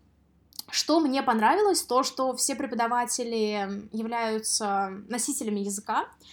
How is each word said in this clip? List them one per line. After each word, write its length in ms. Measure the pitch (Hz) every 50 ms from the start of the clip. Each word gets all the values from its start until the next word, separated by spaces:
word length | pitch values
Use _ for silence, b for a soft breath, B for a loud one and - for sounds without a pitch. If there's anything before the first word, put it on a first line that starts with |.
| _ _ _ _ _ _ _ _ _ _ - - - -
Что 280 | - - - - 302 339
мне 240 | 320 262 262 277 262
понравилось, 580 | 262 226 220 214 233 311 392 427 403 359 -
то, 220 | - - 247 254 262
что 300 | - - - 262 262 247
все 200 | 254 - - 277
преподаватели 1300 | - 294 240 247 226 233 226 247 240 240 226 - - 240 233 233 226 214 208 208 208 196 196 202 202 208 -
являются 960 | - 220 220 226 233 233 226 220 220 220 220 - - - 220 202 196 196 196 190 190 196 202
носителями 540 | 190 240 233 - 294 277 - 240 214 208 202
языка, 440 | 196 202 196 202 - - 220 285 440 - - _ B B